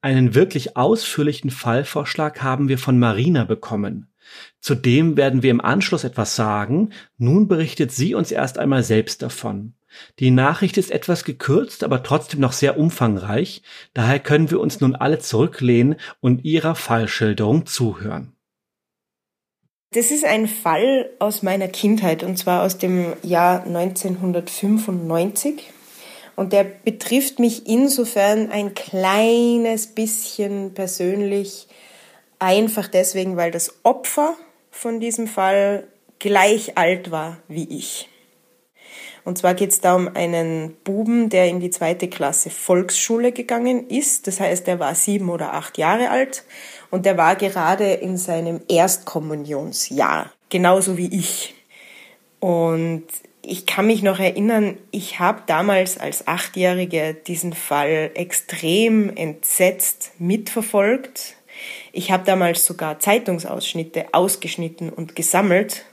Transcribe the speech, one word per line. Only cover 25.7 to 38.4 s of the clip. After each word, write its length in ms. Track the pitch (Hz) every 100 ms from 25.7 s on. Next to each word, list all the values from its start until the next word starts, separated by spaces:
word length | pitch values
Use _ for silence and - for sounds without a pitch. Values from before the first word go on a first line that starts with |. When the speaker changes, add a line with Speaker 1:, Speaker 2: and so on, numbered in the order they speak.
| - - - - - - -
Speaker 2:
Und 160 | 190
der 100 | 202
betrifft 760 | 196 - 226 220 - 254 269 -
mich 280 | 240 226 -
insofern 840 | 226 277 262 233 208 202 214 214
ein 220 | 208 202
kleines 1120 | 202 - 190 185 202 226 233 240 240 226 220 -
bisschen 840 | - 220 - - - 202 202 196
persönlich, 960 | 190 185 - 180 196 202 202 196 - - - - - - _ _ _
einfach 480 | 185 196 220 220 196
deswegen, 480 | 185 185 190 185
weil 160 | 175 170
das 280 | 170 - _
Opfer 540 | 233 254 - - 302 339 - _ _
von 320 | - 233 226
diesem 260 | 233 226 220
Fall 560 | 208 190 196 202 202 - _ _ _
gleich 580 | 202 202 202 214 - -
alt 340 | 170 185 185
war 280 | 160 160 170 -
wie 280 | 156 156 -
ich. 300 | - - - _ _ _